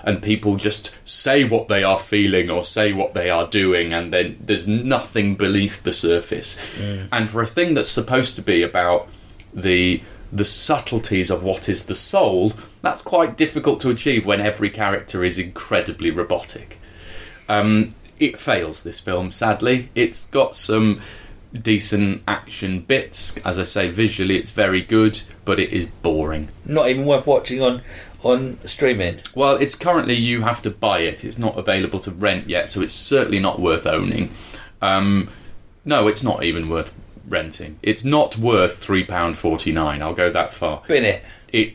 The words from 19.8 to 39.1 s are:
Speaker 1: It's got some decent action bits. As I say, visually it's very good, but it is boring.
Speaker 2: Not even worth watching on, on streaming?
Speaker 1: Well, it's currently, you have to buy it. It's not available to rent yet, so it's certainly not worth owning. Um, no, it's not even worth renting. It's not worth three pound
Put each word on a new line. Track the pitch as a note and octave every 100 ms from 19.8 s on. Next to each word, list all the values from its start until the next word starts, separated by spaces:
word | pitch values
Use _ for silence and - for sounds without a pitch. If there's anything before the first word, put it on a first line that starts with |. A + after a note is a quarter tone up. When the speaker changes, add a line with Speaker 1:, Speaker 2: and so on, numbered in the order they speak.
| B2 -
Speaker 1:
It's | A#2 - -
got | C#3 B2+
some | - - A2 A2 G2+ - - - - -
decent | A#2+ A2+ G#2 - G#2 G2+ G2 -
action | G2+ - - F#2+ F#2
bits. | F2 C3+ - - - -
As | F#2 F2+
I |
say, | F2+ G2+ F#2
visually | F2+ A2 G2+ F#2+ F#2+
it's | -
very | - G2 F#2
good, | F2 A2 A2 G#2+ - -
but | - F#2
it | F2+
is | - E2+
boring. | - F2 D#2 D2+ D#2 D2+ -
Speaker 2:
Not | - D3+ B2+
even | C3 C#3
worth | C#3+ C#3
watching | C3+ - B2+
on, | B2+ B2 - - - -
on | A#2+ B2+ C3 B2 -
streaming? | - C3+ A#2 F2+ E2 -
Speaker 1:
Well, | - C#3 C#3
it's | C#3+
currently, | - F3 E3 B2+
you | A#2+ A#2 A#2+
have | A2+ A#2+
to | A2
buy | F#2+ G#2+ F#2
it. | E2 -
It's | - A2+
not | A2+ -
available | F#2+ G2 F#2+ F#2+
to | G2+
rent | F2 G2+ F#2 -
yet, | F2 -
so | G2+
it's | F#2
certainly | - - C#3 - G2+
not | F#2+ -
worth | B2 D#2+ -
owning. | D#2 F#2 D#2 E2+ - - - - -
Um, | G2 F#2+ G2 G2+ F#2 - - - - -
no, | - D3 G#2+
it's | G#2
not | B2+ -
even | E2 E2 D#2+
worth | E2 D#2+ - - - -
renting. | F2 D#2+ - E2 D2+
It's | - A2
not | C3 D3+ C3+ A2+
worth | A2+ A2 F2+ -
three | - F#2+
pound | F#2